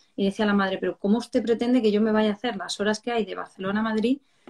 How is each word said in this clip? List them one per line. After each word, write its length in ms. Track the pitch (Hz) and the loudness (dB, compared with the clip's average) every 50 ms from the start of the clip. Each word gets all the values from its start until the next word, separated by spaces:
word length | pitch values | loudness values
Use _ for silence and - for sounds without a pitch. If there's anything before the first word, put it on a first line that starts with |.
| _ _ - | _ _ -6
y 100 | - 202 | -2 -2
decía 200 | 196 196 - 214 | -2 0 0 0
la 80 | 208 202 | 2 2
madre, 240 | 202 196 190 190 185 | 2 2 0 -2 -4
"Pero 180 | 185 185 170 _ | -4 -6 -6 _
¿cómo 180 | - 196 208 240 | 0 0 2 2
usted 260 | 226 - - 254 208 | 0 -2 -2 -2 0
pretende 380 | 220 233 214 240 240 247 254 | 0 0 0 2 2 2 4
que 100 | 220 214 | 4 4
yo 100 | 202 208 | 2 4
me 100 | 220 220 | 2 4
vaya 180 | 214 214 214 214 | 4 2 2 2
a 40 | 202 | 0
hacer 220 | - - 247 214 | -2 -4 -6 -6
las 240 | 190 175 185 - - | -6 -8 -10 -6 -2
horas 200 | 202 214 214 - | 0 -2 -2 -2
que 100 | - 247 | -4 -4
hay 140 | 233 226 196 | -2 -2 -2
de 100 | 185 180 | -4 -6
Barcelona 460 | 180 180 - _ - 190 190 202 220 | -10 -12 -12 _ -8 -6 -4 -2 -2
a 20 | 220 | -2
Madrid 360 | 220 220 220 214 247 269 294 _ _ _ _ _ - | -2 -2 0 0 0 -2 -2 _ _ _ _ _ -20